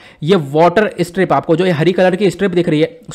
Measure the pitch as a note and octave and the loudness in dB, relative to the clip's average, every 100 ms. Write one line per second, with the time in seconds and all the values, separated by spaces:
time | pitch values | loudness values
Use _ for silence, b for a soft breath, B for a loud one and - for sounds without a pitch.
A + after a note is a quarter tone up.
0 | B B D3 G3 C3+ D3 E3+ F3 G#3+ - | B B -2 0 0 2 2 2 0 -2
1 | E3+ - F3 C#3 C#3 E3 F#3 D3+ E3 F#3 | -6 -2 0 0 0 0 0 0 0 2
2 | F#3 F3+ G3+ - G3 F3 F3 D3+ D#3 - | 0 2 -2 -2 -2 -2 0 0 -2 -4
3 | - | -8